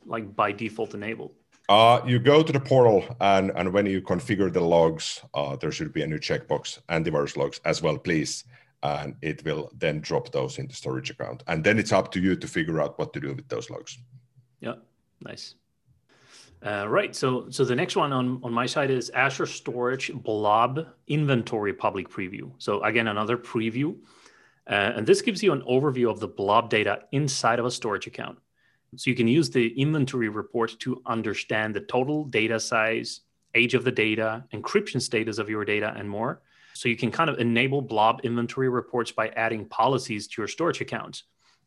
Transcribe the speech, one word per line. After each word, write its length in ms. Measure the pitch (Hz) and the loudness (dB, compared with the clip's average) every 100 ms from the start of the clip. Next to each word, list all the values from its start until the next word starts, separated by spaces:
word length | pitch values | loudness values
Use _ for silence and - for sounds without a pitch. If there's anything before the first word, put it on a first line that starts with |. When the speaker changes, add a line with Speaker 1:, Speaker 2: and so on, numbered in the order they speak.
Speaker 1:
like, 320 | - 117 101 101 | -10 -8 -6 -2
by 160 | 104 | -2
default 400 | 101 113 110 110 | -2 -6 -6 -6
enabled? 400 | 101 104 113 - - _ _ - | -6 -8 -10 -12 -18 _ _ 6
Speaker 2:
Uh, 300 | 104 113 120 | 8 10 8
you 140 | 123 123 | 4 4
go 240 | 127 147 | 8 8
to 100 | 160 | 6
the 80 | 139 | 2
portal 420 | - 135 120 101 - - | 4 8 8 8 2 0
and, 280 | 98 98 95 - | 4 4 4 0
and 160 | 95 | 0
when 140 | 98 101 | 2 2
you 160 | 98 | 0
configure 500 | 90 90 - 98 98 | 0 -2 0 2 2
the 80 | 87 | 2
logs, 640 | 85 85 82 80 - - - | 6 6 6 4 -6 -10 -8
uh, 240 | 71 71 69 | -4 -4 -4
there 160 | 78 | -4
should 220 | 73 76 | -4 -4
be 80 | 78 | -4
a 40 | 73 | -4
new 120 | 76 | -4
checkbox, 640 | - 71 - 73 - - - | -2 -4 -2 -4 -4 -12 -4
"Antivirus 480 | 82 80 76 71 - | -2 0 0 -2 -2
logs 200 | 69 - | -4 -2
as 160 | 82 80 | -2 0
well, 160 | 78 71 | 0 -2
please." 480 | 90 80 67 - - - _ _ | 0 0 0 -6 -12 -20 _ _
And 340 | 71 73 73 - | -4 -4 -6 -8
it 200 | 78 76 78 | -8 -6 -4
will 240 | 76 76 | -6 -6
then 260 | - 82 76 | -6 -4 -4
drop 300 | 76 80 - | -2 -4 -2
those 280 | 71 65 67 | -4 -4 -6
into 160 | 67 | -12
storage 340 | - - 65 65 | -10 -8 -6 -8
account. 340 | - 60 64 - | -10 -10 -10 -6
And 180 | 82 | 0
then 140 | 80 110 | 2 2
it's 120 | 98 | 4
up 220 | 98 92 | 2 2
to 80 | 95 | 0
you 160 | 95 90 | 2 2
to 100 | - | -2
figure 360 | - 82 80 | -4 -2 -2
out 160 | 73 - | -2 -4
what 160 | 76 | -8
to 60 | - | -6
do 120 | 69 | -8
with 160 | 67 - | -10 -8
those 220 | 58 - | -10 -8
logs. 260 | - - - - - _ _ _ _ | -14 -16 -18 -20 -20 _ _ _ _
Speaker 1:
Yeah, 140 | 117 - _ _ _ _ | -12 -12 _ _ _ _
nice. 320 | - 117 - - _ _ _ _ _ _ _ - - _ | -16 -16 -16 -20 _ _ _ _ _ _ _ -20 -20 _
Uh, 240 | 104 104 104 | -8 -6 -2
right, 260 | 117 - | -2 -2
so, 320 | - 135 127 - | -2 -2 -2 -4
so 120 | - | 0
the 120 | 123 | 0
next 200 | 123 180 | 2 0
one 160 | 196 147 | 0 0
on, 300 | 135 127 127 | 0 0 -2
on 80 | 123 | -4
my 140 | 117 | -2
side 260 | 123 156 139 | -2 0 0
is 200 | 127 113 | 0 -2
Azure 340 | 123 135 135 | 0 0 0
Storage 680 | 151 - - 120 123 135 - | -4 -6 -8 -4 -2 -2 -6
Blob 720 | 151 - 107 104 107 123 135 165 - - | -8 -4 0 4 4 4 0 -8 -12 -4
Inventory 680 | 147 147 123 110 113 101 | 0 2 2 0 -2 -2
Public 340 | 90 110 98 87 | -2 -2 -2 -6
Preview. 440 | - 92 107 110 - | -8 -8 -8 -14 -8
So 260 | - 101 | -4 -2
again, 260 | 110 113 113 | 0 2 0
another 280 | 104 107 120 | 0 0 -2
preview. 600 | - 120 110 113 147 - - _ - _ _ _ - | -2 -4 -2 -2 -4 -6 -14 _ -20 _ _ _ -4
Uh, 260 | 101 101 110 | 0 0 0
and 100 | 110 | 4
this 140 | 196 | 4
gives 220 | - 185 | 4 0
you 100 | 202 | 2
an 80 | 143 | 2
overview 480 | - 127 147 127 117 | 2 2 2 2 0
of 100 | 104 | 0
the 80 | - | -6
blob 420 | - 98 107 113 | -2 4 4 4
data 320 | 110 104 101 - | 2 2 -2 -4
inside 460 | 139 147 135 120 120 | -2 -2 0 0 2
of 80 | 120 | 0
a 40 | |
storage 360 | - 117 98 - | -4 -4 -4 -6
account. 320 | - - - _ _ _ _ _ - | -12 -12 -14 _ _ _ _ _ -6
So 140 | - | -2
you 60 | 123 | 2
can 120 | 113 | 4
use 220 | 143 151 | 4 4
the 280 | 131 113 117 | 2 0 0
inventory 520 | 143 156 135 131 110 | 0 2 0 -2 -4
report 480 | 107 - 120 113 - | -4 -6 -2 -2 -4
to 220 | 127 120 | -6 -6
understand 720 | - 113 110 98 - 110 107 | -4 -4 -2 -4 -4 -2 -2
the 60 | 104 | -4
total 440 | - 123 131 151 | -4 -2 0 -2
data 340 | 147 127 110 113 | -2 -2 0 -2
size, 640 | - 113 110 113 117 - _ _ _ | 0 0 2 0 -6 -12 _ _ _
age 200 | 120 120 | 2 2
of 100 | 123 | 2
the 80 | 127 | 2
data, 520 | 113 110 107 110 113 - | 2 0 0 -2 -4 -8
encryption 480 | 107 - 202 208 127 | -10 -2 0 0 -2
status 340 | - 113 113 107 | -2 0 0 -2
of 140 | 104 | -4
your 160 | 107 104 | -4 -2
data, 260 | 104 107 | 0 -2
and 140 | 113 101 | -4 -8
more. 320 | 101 120 165 _ _ _ | -4 -4 -6 _ _ _
So 160 | - 127 | -6 -2
you 80 | 117 | 0
can 140 | 117 | 0
kind 180 | 107 165 | 0 0
of 100 | 135 | 0
enable 440 | 120 117 135 139 | 0 2 2 0
blob 400 | 117 110 110 123 | -2 2 4 2
inventory 460 | 123 120 117 - 131 | -2 -2 -4 -2 -2
reports 420 | 123 - 120 113 | -2 -2 -4 -4
by 160 | - 110 | -2 -4
adding 380 | 113 113 113 101 | -2 -2 -2 -4
policies 640 | - 117 135 131 107 - | 0 2 2 -2 -8 -8
to 120 | - | -6
your 80 | 101 | -6
storage 320 | - 165 135 | -2 -2 -2
account 440 | - 113 - - - _ _ _ | -6 -8 -10 -14 -18 _ _ _